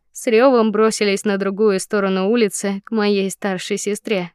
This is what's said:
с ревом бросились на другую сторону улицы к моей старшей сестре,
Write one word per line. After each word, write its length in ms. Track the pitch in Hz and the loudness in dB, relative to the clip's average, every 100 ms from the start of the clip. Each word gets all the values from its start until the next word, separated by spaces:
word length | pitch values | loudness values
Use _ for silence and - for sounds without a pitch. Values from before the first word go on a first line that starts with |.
| _ | _
с 140 | - 254 | -10 0
ревом 440 | 220 269 240 220 | 4 6 4 2
бросились 540 | 208 220 - 208 196 208 | 2 2 2 0 0 -2
на 120 | 196 | -2
другую 400 | 196 196 220 190 | -2 0 2 0
сторону 480 | - 208 190 190 190 | -2 -2 0 0 0
улицы 520 | 240 208 - 202 196 - | 2 0 -2 -6 -6 -6
к 60 | |
моей 380 | 226 208 202 190 | -2 0 0 -2
старшей 480 | - 202 185 - 202 | -4 -6 -6 -6 -6
сестре, 540 | 202 208 - 196 175 | -4 -6 -4 -4 -6